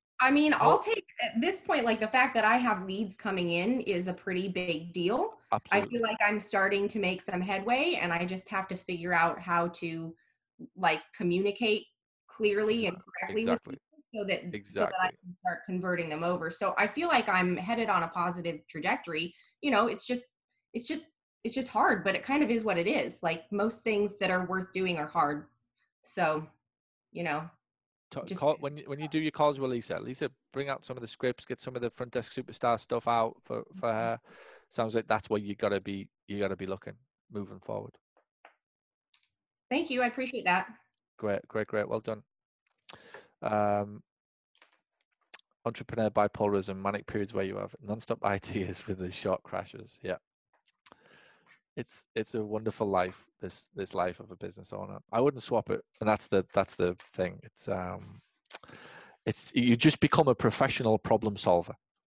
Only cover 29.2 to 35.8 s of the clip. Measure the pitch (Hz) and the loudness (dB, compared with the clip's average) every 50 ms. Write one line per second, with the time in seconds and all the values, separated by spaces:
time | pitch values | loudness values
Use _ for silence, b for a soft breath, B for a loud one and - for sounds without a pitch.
29.2 | 147 151 - - 151 147 143 135 135 127 123 120 113 - - - 107 120 127 - | 0 0 2 4 4 4 4 2 -2 -2 -2 -4 -4 -4 -6 -6 -6 -8 -6 -6
30.2 | 151 135 - _ _ _ - 135 139 139 135 - - - 131 127 120 110 - - | -6 -6 -6 _ _ _ -8 -6 -4 -4 -6 -8 -8 -12 -12 -10 -10 -12 -8 -2
31.2 | - 127 123 - - - 127 - - 131 127 123 120 117 - - 127 - - 127 | -2 -2 -2 -2 -8 -10 -10 -8 -8 -8 -6 -4 -4 -4 -4 -6 -10 -4 -4 -4
32.2 | 113 - - - 123 - 113 - - 120 117 110 - - 123 120 - 120 120 117 | -4 -4 -8 -10 -10 -10 -8 0 2 2 2 2 0 -2 -4 -2 2 2 2 4
33.2 | 113 117 - - _ - 120 113 110 - - - - 117 110 110 117 117 113 120 | 2 0 -2 -8 _ -8 -8 -8 -8 -10 -12 -4 -2 -2 0 0 0 -2 -4 -4
34.2 | b b b b b b b b b b - - 117 110 110 113 110 - 110 107 | b b b b b b b b b b -4 -2 -2 0 0 -2 2 2 0 0
35.2 | - - 113 104 104 101 101 - - 104 101 98 | 0 -2 -2 -2 -2 -4 -6 -2 0 2 2 0